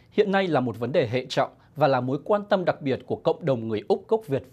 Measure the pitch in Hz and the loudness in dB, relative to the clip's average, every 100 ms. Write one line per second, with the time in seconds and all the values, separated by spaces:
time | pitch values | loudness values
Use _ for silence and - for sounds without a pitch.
0 | _ - 196 196 185 139 123 110 120 170 | _ 0 2 2 2 0 0 -2 -2 0
1 | 120 127 156 143 127 - _ - 143 127 | 0 0 -2 -2 -2 -4 _ 0 2 2
2 | 127 147 - 208 202 190 160 - 143 117 | 0 -2 0 -2 2 0 0 -2 -2 -4
3 | - 107 165 160 160 123 113 107 - 214 | -4 -4 -2 0 0 -2 -2 -4 -2 -2
4 | - 220 139 135 - | 0 -2 -2 -6 -4